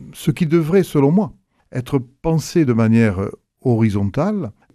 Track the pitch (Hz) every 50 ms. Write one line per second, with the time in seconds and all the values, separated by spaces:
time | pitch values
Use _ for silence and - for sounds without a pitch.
0 | - - - - - 165 - - 180 147 156 170 160 151 175 196 180 - - 151
1 | 139 143 165 208 208 127 - _ _ _ _ _ _ _ - 127 120 - - 139
2 | 120 - _ _ - 165 160 156 - - - 180 156 123 117 110 117 110 113 117
3 | 113 107 95 92 98 - - - _ _ _ _ - 131 120 110 113 110 98 104
4 | 101 101 - 131 156 202 214 202 156 - - _ _ _ _